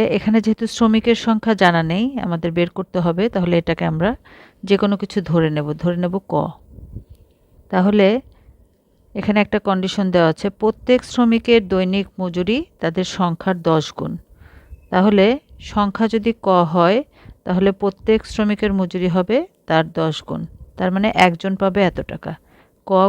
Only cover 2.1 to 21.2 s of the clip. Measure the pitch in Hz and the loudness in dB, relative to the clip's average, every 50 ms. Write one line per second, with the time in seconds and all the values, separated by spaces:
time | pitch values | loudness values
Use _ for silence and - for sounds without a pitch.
2.1 | 277 240 - 175 170 165 170 170 165 175 175 175 - - 185 _ - 185 170 175 | -4 -4 -4 -4 -4 -4 -4 -4 0 0 -2 -2 -2 -8 -10 _ -4 -2 0 0
3.1 | 165 180 208 233 - 196 180 170 175 170 170 - 165 - 175 165 160 160 170 208 | 0 0 -2 -2 0 -2 0 0 0 0 0 0 -4 -2 -2 -2 -2 0 -2 -2
4.1 | 262 - _ - - - - - _ _ - 190 202 190 208 202 202 190 208 - | -2 -4 _ -20 -20 -20 -20 -20 _ _ -2 0 0 2 2 0 0 -2 -4 -4
5.1 | - 208 175 160 160 170 160 156 151 151 147 147 151 156 - 175 175 175 180 175 | -4 -4 -2 0 2 2 2 2 0 -2 -4 -4 -6 -4 -2 -4 -2 -2 -2 -2
6.1 | 180 190 - - 170 151 151 170 156 - _ - - - - - - - - - | -4 -6 -6 -4 -2 -2 -2 -4 -6 -12 _ -20 -20 -20 -20 -18 -18 -18 -18 -18
7.1 | - _ - _ _ _ _ _ _ _ _ - 196 185 185 202 208 208 196 190 | -20 _ -20 _ _ _ _ _ _ _ _ -2 0 2 2 4 4 4 4 4
8.1 | 220 262 - - _ _ _ _ - _ _ _ _ _ _ _ _ _ _ _ | 4 0 -4 -8 _ _ _ _ -20 _ _ _ _ _ _ _ _ _ _ _
9.1 | - 202 185 - 202 214 202 - - 208 - 202 190 185 185 185 - - 196 185 | -10 -6 -2 0 2 2 0 0 -2 -2 0 0 -2 0 -2 -4 -4 -2 -2 0
10.1 | 180 180 170 160 160 - - 202 - - - 214 - - - - 254 254 - - | 2 4 4 4 2 0 -4 -6 -6 -2 -2 -2 -2 -2 0 2 2 2 0 -2
11.1 | - - 240 233 226 226 226 - 233 233 196 180 190 185 185 185 190 196 190 196 | 0 2 2 4 2 2 2 4 2 2 2 2 -2 0 0 0 0 -2 -4 -6
12.1 | - - 185 180 170 180 180 185 226 277 339 _ _ - - 165 165 185 185 - | -6 -8 -6 -6 -4 -4 -2 0 -2 -2 -2 _ _ -6 -6 -4 -2 -4 -6 -6
13.1 | - - 180 175 165 - - 190 185 175 160 170 160 156 147 - - - 139 - | -4 -2 -2 -2 -2 -2 -4 -4 -4 -2 0 0 2 2 0 -4 -8 -8 -8 -8
14.1 | 170 170 - _ - _ - - - - - - - - _ - - 185 190 214 | -8 -10 -14 _ -20 _ -20 -20 -20 -20 -20 -20 -20 -20 _ -2 0 2 2 4
15.1 | 208 196 190 220 254 294 _ _ - - - - - 214 208 202 190 - 226 220 | 4 4 4 2 2 -2 _ _ -20 -20 -14 -6 -2 -2 -2 -2 0 -2 -2 0
16.1 | 220 226 208 226 226 _ - 202 185 180 175 156 160 180 170 175 202 247 294 _ | 0 -2 -2 -2 -4 _ 0 2 2 2 2 2 2 2 2 4 2 0 -2 _
17.1 | _ _ - - - _ - - 180 185 190 196 196 - 208 196 190 _ - - | _ _ -20 -20 -20 _ -6 -4 0 2 2 0 0 0 -2 -4 -4 _ -2 0
18.1 | 220 220 - - - - 214 208 208 202 214 208 196 190 185 180 - 185 180 180 | 0 0 0 -4 -4 -2 -2 -2 0 0 -2 -2 0 0 -2 -2 -2 -2 -2 0
19.1 | 165 190 180 180 214 277 339 - _ _ _ - 160 160 165 160 165 170 160 160 | 0 0 0 0 0 -2 -2 -4 _ _ _ 0 0 0 0 0 -4 -4 -4 -4
20.1 | 151 - - - 151 165 165 165 - - - - - - 185 185 185 190 202 220 | -4 -6 -8 -10 -10 -10 -10 -12 -14 -20 -20 -18 -8 -4 -4 -2 -2 0 -2 0
21.1 | - - | 2 4